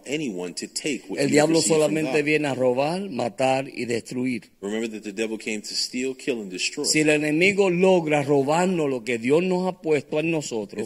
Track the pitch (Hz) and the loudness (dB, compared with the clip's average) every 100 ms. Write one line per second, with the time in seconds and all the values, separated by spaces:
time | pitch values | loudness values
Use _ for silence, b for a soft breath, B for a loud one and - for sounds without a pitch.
0 | 120 151 135 90 90 - 104 - 156 - | -8 -4 -4 -4 -6 -8 -10 -6 -4 -4
1 | - - 143 147 156 165 - 156 151 156 | -4 -2 2 4 6 4 4 4 2 2
2 | 156 160 147 151 147 123 127 123 147 185 | 0 0 2 2 0 0 2 2 0 -2
3 | 196 120 120 - 131 131 135 - 117 117 | -4 -4 -4 0 0 0 -2 -6 -4 -4
4 | - 127 127 113 - _ 101 110 113 107 | -4 -4 -4 -4 -8 _ -6 -4 -4 -6
5 | 104 98 110 110 117 107 - 98 - 127 | -8 -4 -4 -4 -6 -6 -6 -6 -4 -4
6 | 131 127 - 117 98 90 - - 131 151 | -6 -4 -4 -4 -6 -6 -6 -4 0 2
7 | 151 151 151 151 190 196 190 175 190 180 | 4 2 2 4 4 4 2 4 4 4
8 | 156 147 135 143 135 165 185 175 147 127 | 4 0 2 2 2 2 2 2 0 -2
9 | 110 117 123 156 185 180 185 180 160 147 | -4 -2 2 2 2 0 -2 -4 0 0
10 | - 151 165 160 143 113 101 98 | 0 -2 0 -2 -4 -6 -6 -8